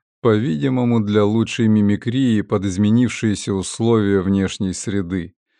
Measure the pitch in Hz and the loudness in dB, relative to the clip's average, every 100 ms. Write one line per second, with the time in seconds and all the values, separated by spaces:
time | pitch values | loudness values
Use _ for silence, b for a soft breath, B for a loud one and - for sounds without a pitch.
0 | _ _ 120 107 135 156 139 127 123 117 | _ _ 0 2 0 -2 -2 0 0 0
1 | 104 104 101 113 110 - 110 107 104 104 | 2 2 2 2 -2 0 2 4 2 0
2 | 120 127 131 107 98 107 98 92 104 117 | -2 -2 0 0 0 -2 -2 0 2 2
3 | 120 - 110 95 - 98 90 - 117 113 | 2 0 -2 -2 -2 -4 -6 -2 0 2
4 | 101 98 92 98 95 - 95 90 - 101 | 2 2 2 0 0 -2 -6 -6 -6 -6
5 | 85 92 82 - _ _ | -4 -6 -8 -14 _ _